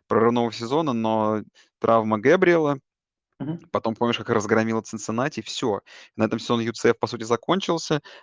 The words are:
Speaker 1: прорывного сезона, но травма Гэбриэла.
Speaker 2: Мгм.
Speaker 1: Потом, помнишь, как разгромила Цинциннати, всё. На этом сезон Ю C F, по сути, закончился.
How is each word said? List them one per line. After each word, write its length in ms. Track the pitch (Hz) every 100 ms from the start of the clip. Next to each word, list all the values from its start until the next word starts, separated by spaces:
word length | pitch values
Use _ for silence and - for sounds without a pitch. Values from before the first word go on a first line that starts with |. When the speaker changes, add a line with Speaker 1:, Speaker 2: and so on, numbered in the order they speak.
| _
Speaker 1:
прорывного 440 | 110 117 120 117
сезона, 400 | 113 117 147 156
но 500 | 117 110 110 107 107 - _ _ _
травма 400 | 110 113 110 107
Гэбриэла. 600 | 123 185 180 170 151 135 - _ _ _ _ _
Speaker 2:
Мгм. 300 | 143 165 -
Speaker 1:
Потом, 240 | 104 113 107
помнишь, 220 | 120 113
как 120 | 113
разгромила 500 | 113 104 110 113 113
Цинциннати, 600 | - 110 - 113 143 -
всё. 400 | - - 127 98 - - - -
На 80 | 110
этом 140 | 117
сезон 220 | - 120
Ю 120 | 113 -
C 160 | 120
F, 80 | 113
по 80 | 117
сути, 160 | 117
закончился. 800 | 113 117 - 190 - 165 - 147 - -